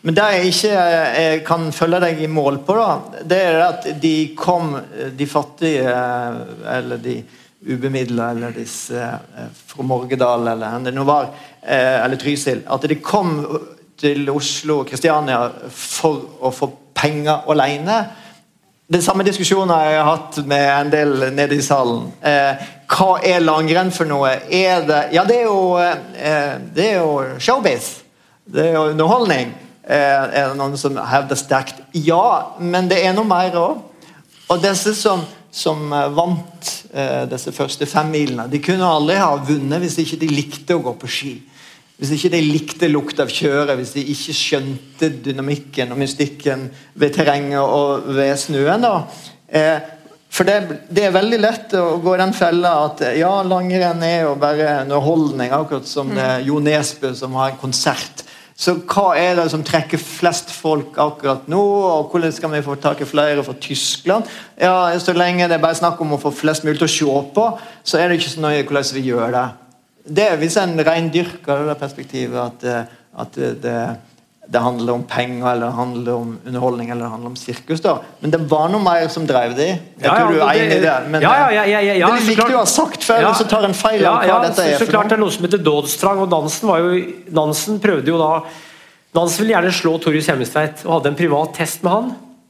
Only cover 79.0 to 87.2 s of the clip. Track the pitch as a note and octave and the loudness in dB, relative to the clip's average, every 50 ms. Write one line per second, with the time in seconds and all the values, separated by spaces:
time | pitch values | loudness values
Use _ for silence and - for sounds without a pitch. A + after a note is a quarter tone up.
79 | E3 D#3 - E3 D#3+ C#3+ C3+ B2 A#2+ A#2 A#2+ C3 D3+ F3+ F#3+ E3 - - - - | 2 0 -2 -4 -2 2 2 2 2 2 0 0 0 0 -2 -4 -8 -14 -12 -2
80 | C#3 C#3 F3 A3+ A#3 G#3+ E3+ D#3 D3+ C#3 D#3 - A3+ - D#3+ - D#3+ D#3+ C#3+ B2+ | 0 2 4 4 4 4 4 4 4 4 4 4 4 4 4 4 4 4 2 0
81 | - C#3+ D#3 D#3 D3+ G3 B3 C#4+ D4 B3 G#3+ G#3+ G#3 G3+ G#3 G#3 G3+ G3+ G3+ F#3 | -2 -2 0 2 4 4 6 6 4 4 4 2 2 2 2 2 2 2 2 4
82 | E3+ F#3+ A#3 A#3+ A3+ G#3+ A3+ G#3 A3+ B3 C4 A#3+ G#3 - - - D#4+ - - - | 4 4 4 4 2 2 4 4 4 4 4 2 2 2 2 0 0 0 -2 -6
83 | - - A3+ A#3 A3 G3+ A3+ A3+ A3 G#3+ - A3 G3+ G3 F#3 - - A3 A3 G#3 | 0 2 4 4 4 4 4 2 2 2 2 2 2 2 0 0 0 2 2 4
84 | F#3+ F3 G#3+ A#3+ G#3 F#3 G3 A#3 A#3+ A#3 - F#3+ F3 D#3 D3 C#3+ A3+ - - G#3+ | 4 4 4 4 4 4 4 4 2 2 2 2 2 2 2 2 2 2 2 2
85 | G#3 G#3+ A3 A3 G#3+ F3+ - - F3 E3+ G3 G3 D#3 D#3 D3 D3 C#3+ C#3 - - | 4 2 2 2 2 0 0 -2 0 0 0 2 2 2 2 2 0 -4 -4 0
86 | - G3 G3 F#3+ F#3+ F3+ F3 D#3 D3 D3+ D3 - A3+ G#3+ F3+ D#3+ E3+ F3+ F3+ F#3 | 0 0 2 2 0 2 0 0 0 -2 -4 -2 0 2 2 4 4 2 2 0
87 | F3 - - - | -2 -4 -10 -14